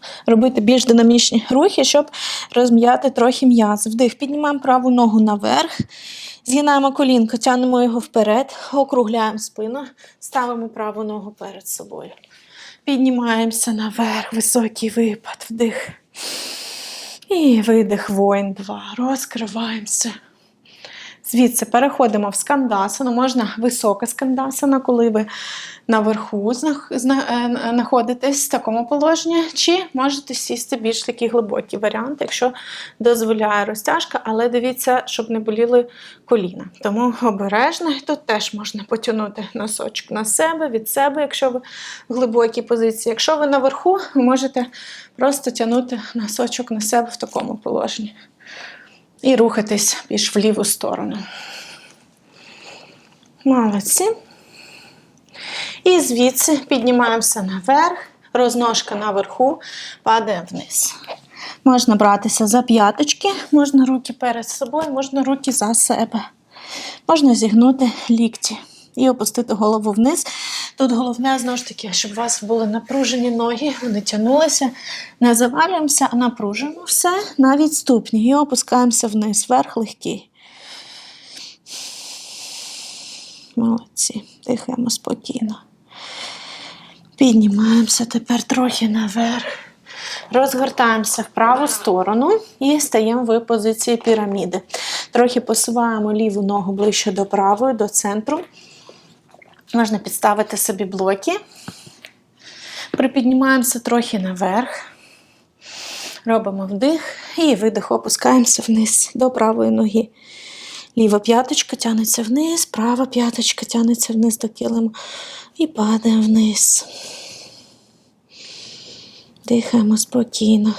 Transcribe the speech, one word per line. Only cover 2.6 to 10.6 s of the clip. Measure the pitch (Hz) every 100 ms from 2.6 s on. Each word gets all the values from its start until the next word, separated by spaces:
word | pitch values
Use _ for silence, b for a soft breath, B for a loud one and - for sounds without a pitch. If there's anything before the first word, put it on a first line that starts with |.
| 247 233 240 247 -
трохи | - 240 254 262
м'язи. | 233 208 208 226
Вдих, | 226 240 -
піднімаємо | 277 294 294 285
праву | 269 254 254
ногу | 247 233 220
наверх. | 214 208 208 269 320 - - B B B B B
Згинаємо | - 269 294 277 277
колінко, | 269 269 247 220 233
тягнемо | 262 247 254 247
його | 247 233
вперед, | 220 233 214 226 277 - -
округляємо | 277 269 254 220 233 220 214
спину, | - - 220 269 262 _ b b
ставимо | - 269 247 233